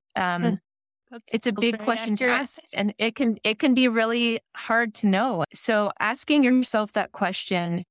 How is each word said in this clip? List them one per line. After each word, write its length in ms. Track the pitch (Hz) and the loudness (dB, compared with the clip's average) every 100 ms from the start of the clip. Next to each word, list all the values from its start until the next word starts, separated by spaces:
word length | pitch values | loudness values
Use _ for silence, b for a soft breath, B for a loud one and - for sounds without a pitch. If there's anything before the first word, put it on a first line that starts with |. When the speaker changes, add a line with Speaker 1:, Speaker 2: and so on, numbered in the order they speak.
| _ - | _ -4
Speaker 1:
um, 440 | 180 175 170 190 | -2 0 -2 -2
Speaker 2:
<laughs> 480 | _ _ _ _ _ | _ _ _ _ _
That's, 120 | 233 - | -20 -6
Speaker 1:
it's 140 | 233 247 | -4 -2
a 40 | |
Speaker 2:
that's 100 | 202 | 0
Speaker 1:
big 140 | 233 220 | -2 0
Speaker 2:
very 60 | |
Speaker 1:
question 320 | 214 226 226 208 | -2 -2 -2 -2
to 80 | 254 | 0
Speaker 2:
accurate. 160 | 254 | 0
Speaker 1:
ask, 200 | 269 - _ | -4 -10 _
and 200 | - 202 - | -4 -4 -2
it 180 | 226 226 | -4 0
can, 220 | 240 208 | -2 0
it 140 | 214 214 | -2 0
can 140 | 294 | 2
be 140 | 254 254 | 4 4
really 520 | 226 226 240 233 226 _ - | 2 0 0 0 -2 _ -16
hard 380 | - 226 233 - | -2 0 0 0
to 120 | 208 | 2
know. 360 | 190 254 180 147 | 2 2 0 -4
So 380 | - - 214 208 - | -4 0 2 0 -2
asking 440 | 214 254 - 294 | -2 -2 2 4
yourself 500 | 254 254 247 214 208 | 6 4 2 0 0
that 180 | 208 - | -4 -4
question 720 | - 190 196 - 180 170 175 180 | -2 -4 -2 -2 -2 -2 -4 -6